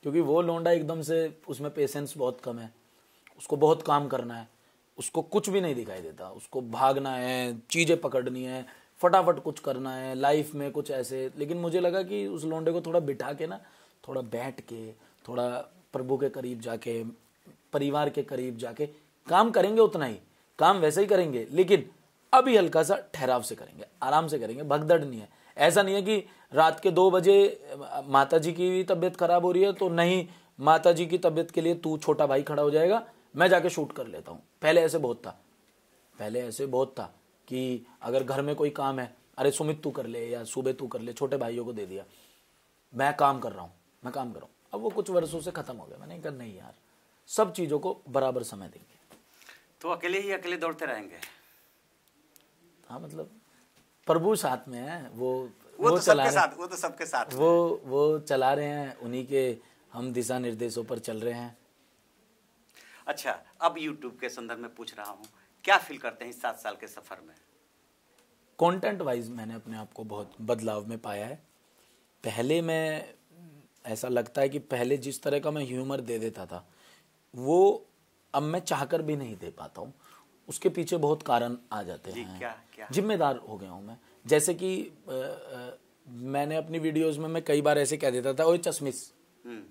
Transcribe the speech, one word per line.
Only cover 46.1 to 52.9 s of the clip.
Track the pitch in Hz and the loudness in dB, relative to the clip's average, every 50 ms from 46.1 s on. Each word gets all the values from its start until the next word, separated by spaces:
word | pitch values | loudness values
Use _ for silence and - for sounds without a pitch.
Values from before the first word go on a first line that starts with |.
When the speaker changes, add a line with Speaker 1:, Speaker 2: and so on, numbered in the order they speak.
| 170 175 | -16 -12
Speaker 1:
कहा, | 156 160 143 | -10 -10 -10
"नहीं | 127 120 110 98 | -10 -14 -14 -16
यार, | 92 - 58 - _ _ _ _ _ _ _ _ _ _ | -16 -20 -20 -20 _ _ _ _ _ _ _ _ _ _
सब | - - - 214 185 - | -6 2 2 2 2 2
चीज़ों | - 175 147 151 147 | -6 -2 0 0 0
को | - 180 196 - _ - | 0 -2 -6 -6 _ -2
बराबर | 123 139 131 131 127 127 120 | 0 0 0 2 0 -2 -6
समय | - 110 101 98 | -8 -12 -14 -16
देंगे।" | 85 - - - _ _ _ _ _ - _ _ _ _ _ - - - _ _ _ _ _ | -18 -18 -20 -20 _ _ _ _ _ -20 _ _ _ _ _ -20 -20 -20 _ _ _ _ _
Speaker 2:
तो | - 170 | -6 -6
अकेले | 175 170 170 175 185 196 | -6 -4 -2 -4 -2 -2
ही | 202 202 | -2 -4
अकेले | 196 180 - 175 180 | -6 -4 -4 -6 -6
दौड़ते | 170 160 165 156 156 165 | -4 -4 -4 -4 -4 -6
रहेंगे? | 139 123 110 101 92 85 82 - - - _ _ _ _ _ _ _ _ _ _ _ _ _ _ _ _ _ _ _ _ - _ _ _ _ _ _ _ _ _ | -6 -6 -8 -10 -14 -16 -16 -18 -18 -18 _ _ _ _ _ _ _ _ _ _ _ _ _ _ _ _ _ _ _ _ -20 _ _ _ _ _ _ _ _ _
Speaker 1:
हाँ, | _ | _